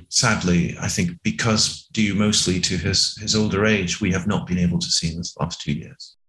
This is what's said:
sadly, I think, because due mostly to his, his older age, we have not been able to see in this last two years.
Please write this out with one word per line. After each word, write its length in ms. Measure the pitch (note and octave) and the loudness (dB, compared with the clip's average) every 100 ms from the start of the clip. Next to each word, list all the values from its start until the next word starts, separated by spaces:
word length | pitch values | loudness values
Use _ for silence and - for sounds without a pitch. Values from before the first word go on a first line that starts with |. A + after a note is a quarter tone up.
| - | -4
sadly, 680 | - A#2+ G#2 F2+ F2 - - | 0 2 2 2 2 2 -4
I 80 | F#2 | -4
think, 300 | - F2 - | -2 -2 -2
because 640 | A2 - A#2 G#2+ - - - | -6 -2 0 2 0 -2 -6
due 220 | A2+ G#2 | -2 0
mostly 460 | G2 G#2+ G#2 - F#2 | 2 2 2 0 0
to 160 | F2 F2+ | 0 -2
his, 400 | F#2+ G2 - - | 0 0 0 -2
his 160 | - | -2
older 300 | A2 G#2 F#2+ | 0 2 2
age, 360 | G#2+ G#2 F2 - | 2 2 0 -2
we 120 | G2 | 0
have 140 | F#2 F#2+ | 0 0
not 200 | F#2+ - | -2 -2
been 120 | F2+ | 0
able 200 | F2 F2 | 2 0
to 100 | - | 0
see 220 | - E2 | -2 -2
in 60 | D#2+ | -4
this 200 | - - | -10 -6
last 220 | D#2+ - | -6 -4
two 120 | - | -4
years. 440 | C#2+ C2+ - - _ | -6 -6 -18 -20 _